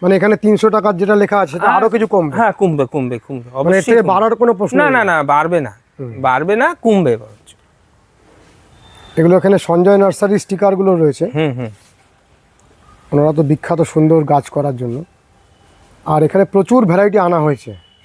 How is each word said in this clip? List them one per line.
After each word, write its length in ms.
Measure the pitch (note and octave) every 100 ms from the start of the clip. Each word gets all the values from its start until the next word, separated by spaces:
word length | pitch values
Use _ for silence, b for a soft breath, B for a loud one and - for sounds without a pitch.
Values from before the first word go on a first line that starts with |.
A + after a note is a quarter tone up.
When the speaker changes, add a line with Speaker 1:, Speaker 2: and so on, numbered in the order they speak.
Speaker 1:
মানে 140 | F3+ F#3+
এখানে 200 | G#3 G#3+
তিনশো 340 | G#3 G#3 A3
টাকার 260 | G#3+ G#3 F3
যেটা 200 | G3 G#3
লেখা 220 | G3 G3+
আছে, 120 | E3
সেটা 120 | E3
Speaker 2:
হ্যাঁ। 120 | G3 F#3
Speaker 1:
আরও 120 | A3+
কিছু 180 | A3 A3
কমবে? 300 | G3 D3+ F#3
Speaker 2:
হ্যাঁ, 160 | A3
কমবে, 340 | - F#3+ D3 B2+
কমবে, 320 | D3 B2+ A#2+
কমবে। 300 | - C3 A#2+
Speaker 1:
মানে 60 | C3
এর 40 |
Speaker 2:
অবশ্যই 220 | E3 F#3+
Speaker 1:
থেকে 200 | A#3+ A3+
Speaker 2:
কমবে। 60 | G3
Speaker 1:
বাড়ার 260 | F#3+ A3
কোনো 180 | A3 A#3
প্রশ্ন 240 | G3 G#3 B3+
Speaker 2:
না, 60 |
Speaker 1:
নেই? 80 | D4
Speaker 2:
না, 120 | B3+
না, 180 | G3 D#3+
বাড়বে 380 | C#3+ D3 D#3+ F3
না। 120 | A#2 - _ -
Speaker 1:
হুম। 240 | B2 A2+
Speaker 2:
বাড়বে 340 | C3 C3 E3+ G#3+
না, 180 | D#4 -
কমবে 340 | A#3 G3 C#3+ A2+
বরঞ্চ। 320 | A2 A2 _ _ _ _ _ _ _ _ _ _ _ _ _ _ - - - -
Speaker 1:
এগুলো 200 | E3 F3+
এখানে 220 | G3 F#3+
সঞ্জয় 380 | - E3+ F#3 G3
নার্সারি 420 | G3 - G3+ G3+
স্টিকারগুলো 580 | - F#3 G3 F#3+ F#3+ F3
রয়েছে। 280 | D3+ - F3+
Speaker 2:
হুম, 180 | D3+ D#3
হুম। 180 | B2 A2+ G#2 - _ _ _ _ _ _ _ _ _ _ _ _
Speaker 1:
ওনারা 200 | D3 D3+
তো 100 | D3+
বিখ্যাত 380 | C#3 A2+ - E3+
সুন্দর 440 | D#3+ D#3+ D#3 D#3+
গাছ 240 | D3 C#3+ -
করার 280 | D3 C#3+ B2
জন্য। 280 | B2 B2+ F3 _ _ _ _ _ _ _ _ _ -
আর 160 | D3+
এখানে 220 | D#3 G3
প্রচুর 400 | F#3+ G3 - B3
ভ্যারাইটি 340 | G3 F3+ G#3 G3+
আনা 200 | F3 E3+
হয়েছে, 360 | D3+ C3+ A#2 F#2 _ _